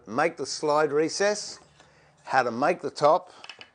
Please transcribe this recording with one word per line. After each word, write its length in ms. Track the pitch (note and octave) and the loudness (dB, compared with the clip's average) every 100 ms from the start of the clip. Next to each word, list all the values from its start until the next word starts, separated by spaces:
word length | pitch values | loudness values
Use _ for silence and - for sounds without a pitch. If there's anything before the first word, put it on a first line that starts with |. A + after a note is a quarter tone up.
| - | -6
make 320 | A#2+ E3 D#3+ | -2 -2 -2
the 80 | C3 | -10
slide 460 | - D3+ D3+ D#3 | -4 0 2 2
recess, 680 | C#3+ D#3+ - G3+ G#3 - - - _ - _ _ _ | 2 0 0 0 -2 -8 -16 -20 _ -20 _ _ _
how 200 | - C3 | -2 0
to 80 | A#2+ | 2
make 300 | A#2 D3+ E3+ | 0 0 0
the 100 | C#3+ | -4
top, 400 | - D3 F3+ - - - - - | 2 4 4 0 -20 -20 -20 -20